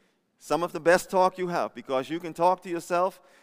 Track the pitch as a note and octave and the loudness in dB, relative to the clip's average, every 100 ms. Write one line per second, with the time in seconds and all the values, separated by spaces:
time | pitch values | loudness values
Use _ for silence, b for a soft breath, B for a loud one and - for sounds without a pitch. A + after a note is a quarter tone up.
0 | _ _ _ _ - D3+ E3+ F3 D#3 F3+ | _ _ _ _ -2 -2 -2 0 4 4
1 | - F#3+ F#3 F#3 F3 E3+ G#2+ A#2+ A#2+ C3 | 2 2 2 0 -4 -2 -4 -6 -4 -4
2 | B2+ E3 F3 D#3 F3 F3+ F#3+ E3+ - F3 | -2 -6 -8 0 2 2 -2 -10 -4 -2
3 | F#3 - b b | -2 -4 b b